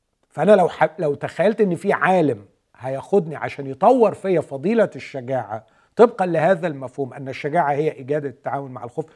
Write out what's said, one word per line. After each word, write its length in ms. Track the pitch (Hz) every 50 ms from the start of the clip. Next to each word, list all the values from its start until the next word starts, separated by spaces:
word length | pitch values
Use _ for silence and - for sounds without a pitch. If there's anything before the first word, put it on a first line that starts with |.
| _ _ _ _ _ _
فأنا 220 | - 147 151 196 214
لو 120 | 190 175 151
ح-، 300 | - - 156 156 - -
لو 140 | 170 147 143
تخيلت 460 | 139 - 131 - - 165 208 226 -
إن 140 | 214 190 170
في 160 | 143 - 202 175
عالم 520 | - 143 170 190 185 160 139 120 104 101 _ _ _ _ _ _
هياخدني 600 | - 120 131 135 135 131 - 190 202 165 160 147
عشان 300 | 117 107 135 - - 139
يطور 480 | 135 135 - 185 220 262 262 226 196 -
فيا 260 | - - 196 185 160
فضيلة 500 | - - 135 135 - 190 233 226 202 170 -
الشجاعة 720 | 135 - - - 139 123 120 135 127 110 101 107 113 - _ _ _ _ _ _
طبقا 300 | - 226 240 240 - 190
لهذا 400 | 180 165 156 147 170 196 160 170
المفهوم 480 | 175 147 135 131 123 - - 139 123 123
أن 140 | 127 131 139
الشجاعة 440 | 139 - - 147 143 175 160 143 147
هي 200 | 139 160 151 131
إيجاد 320 | 131 135 123 147 156 147
التعامل 460 | 135 113 _ - 131 120 139 139 135
مع 140 | 127 120 123
الخوف، 200 | 120 - - 151 - _